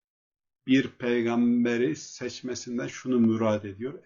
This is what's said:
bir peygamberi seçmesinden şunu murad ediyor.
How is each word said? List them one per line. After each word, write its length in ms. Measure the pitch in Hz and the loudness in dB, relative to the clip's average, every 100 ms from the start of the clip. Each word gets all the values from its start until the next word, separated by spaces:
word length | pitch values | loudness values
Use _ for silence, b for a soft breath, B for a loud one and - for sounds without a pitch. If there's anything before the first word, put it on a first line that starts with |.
| _ _ _ _ _ _ - | _ _ _ _ _ _ 2
bir 200 | 135 123 | 2 2
peygamberi 1080 | - 123 120 117 117 120 120 120 117 139 151 | -4 0 0 2 2 4 4 2 2 0 -2
seçmesinden 920 | - - 123 - 123 117 127 120 - | -10 -10 -10 -8 -8 -8 -8 -6 -6
şunu 320 | - 127 123 | -8 -2 4
murad 440 | 113 110 110 104 | 4 4 2 0
ediyor. 360 | 101 98 127 170 | -4 -8 -10 -10